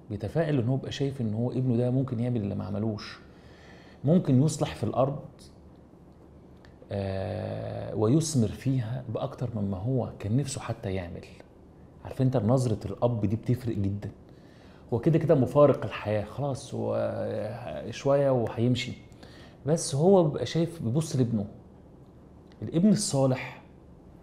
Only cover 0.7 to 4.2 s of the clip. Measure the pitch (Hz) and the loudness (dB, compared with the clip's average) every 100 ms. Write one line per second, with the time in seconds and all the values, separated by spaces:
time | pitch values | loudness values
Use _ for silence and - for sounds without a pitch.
0.7 | 135 - - 139 135 113 107 123 131 127 | -2 -4 -4 -4 -2 -4 -2 -2 -2 0
1.7 | 117 123 127 131 113 120 120 101 101 98 | 0 2 0 -2 -2 -2 -2 -2 -4 -4
2.7 | 101 113 101 - - - - - - - | -4 -4 -4 -10 -16 -20 -20 -20 -20 -20
3.7 | - - - 131 180 | -20 -20 -4 2 4